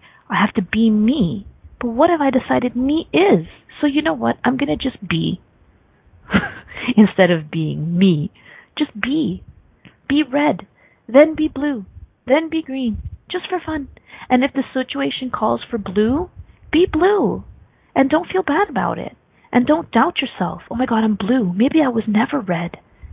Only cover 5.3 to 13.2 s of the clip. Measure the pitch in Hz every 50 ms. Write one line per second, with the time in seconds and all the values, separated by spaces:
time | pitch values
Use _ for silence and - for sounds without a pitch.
5.3 | 175 - _ _ _ _ _ _ _ _ _ _ _ _ _ _ _ _ - -
6.3 | - - - - - - - - - - - - 247 - 214 190 - - 190 175
7.3 | 175 165 156 151 - 165 160 151 143 147 151 165 170 175 190 190 175 151 147 -
8.3 | - _ - - - - - _ _ - 302 - - 208 196 240 277 311 302 196
9.3 | 180 190 - - - _ _ _ _ _ _ - - _ _ - 277 294 302 240
10.3 | 247 285 294 302 226 170 - - _ _ _ _ _ _ _ - 220 262 302 311
11.3 | 311 294 311 311 - 269 277 294 277 226 185 - - - - - _ _ _ -
12.3 | 254 311 330 320 311 320 320 - 262 269 262 233 208 - - - - -